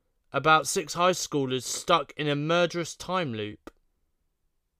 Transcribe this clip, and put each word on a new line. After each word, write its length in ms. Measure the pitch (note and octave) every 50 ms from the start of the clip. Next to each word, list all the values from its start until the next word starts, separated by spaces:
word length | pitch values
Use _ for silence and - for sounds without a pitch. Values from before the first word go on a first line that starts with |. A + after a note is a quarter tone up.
| _ _ _ _ _ _ -
about 340 | C#3 C3+ D#3 D#3 D#3 C#3 B2+
six 280 | - G3+ F3 D3 -
high 160 | E3+ F3 F3+
schoolers 520 | F#3 - - - - D3 C3+ B2+ C3 B2+ A#2+
stuck 480 | - - - - - F3+ E3 C#3 - - -
in 100 | D3 D3+
a 80 | D3
murderous 580 | C#3+ D3 D#3 E3 F3 F3 E3+ - F3 E3 - -
time 400 | - - - F3+ F#3 F3 C#3+ A#2
loop. 380 | A2 G#2+ G#2 G2+ - _ - - _ _ _ _ _ _ _ _ _ _ _ _ _ _ _ _ _ _ _ _ _